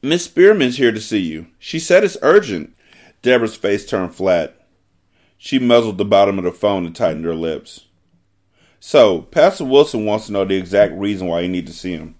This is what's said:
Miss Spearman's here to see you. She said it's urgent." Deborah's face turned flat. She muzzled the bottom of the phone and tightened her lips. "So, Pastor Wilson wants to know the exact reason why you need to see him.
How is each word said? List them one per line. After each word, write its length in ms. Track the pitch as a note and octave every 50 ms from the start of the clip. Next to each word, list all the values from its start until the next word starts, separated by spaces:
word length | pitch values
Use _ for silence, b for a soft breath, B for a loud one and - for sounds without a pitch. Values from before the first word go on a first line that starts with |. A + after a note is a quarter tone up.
Miss 220 | - C#3 E3 F3 F3
Spearman's 520 | - _ - F3+ G3+ G#3+ G3 C#3 B2+ B2
here 160 | B2+ C3+ A#2+
to 80 | G#2+ G#2+
see 180 | G#2 - A2 G#2
you. 280 | F#2 D#2+ D#2+ D#2 E2+ _ _ _
She 200 | - - - D#3+
said 260 | E3 - F3 F#3+ G#3+
it's 140 | F#3 - -
urgent." 520 | - C#3 F3 G#3 G3 C3 G2+ E2 D2 - _ b b b b b b b b b
Deborah's 340 | - B2 B2+ A#2+ A#2 G#2+ -
face 280 | - - - - F#3+ -
turned 300 | - - G2+ F2+ E2+ -
flat. 400 | - F#2 F#2+ F2+ E2+ D#2 C#2 _ _ _ _ _ _ _ _ _ _ _ _ _ _ _ _ _
She 220 | _ - - - C3
muzzled 400 | B2 B2 A#2+ A#2+ A#2 A2 G2+ F#2
the 60 | G2+
bottom 340 | G#2 G#2 G2 G2+ G2+ G2 G2
of 60 | F2+
the 80 | F2+
phone 340 | F2 - - G#2 G2+ F#2+ F2+
and 80 | E2 E2
tightened 300 | - - E2+ D#2 D2+ D#2+
her 100 | E2+ E2
lips. 520 | E2 E2 D#2+ D#2 - - - - - _ _ _ _ _ _ _ _ _ _ _ _ _ _ _ _ _ _ _ _
"So, 440 | - - - D3 A#2+ G#2 F#2 D#2+
Pastor 420 | D#2 _ - D#3+ D3+ F#3+ F#3+ - E3
Wilson 400 | C3 C3 C#3 D3 D3 - A2+ G#2+
wants 220 | G#2+ G#2 G#2+ -
to 60 | -
know 120 | G#2 G2 G2
the 120 | F#2+ F#2+
exact 380 | F#2+ F2+ F2 F#2+ G2+ G#2 F#2+ E2
reason 320 | F#2+ G2 G2+ G#2 F#2 F#2
why 140 | F2 E2 E2+
you 80 | F2+ F2+
need 180 | F#2 F2+ E2+
to 60 | E2
see 200 | D#2+ - - F#2
him. 220 | F2 D#2 D#2 E2 - _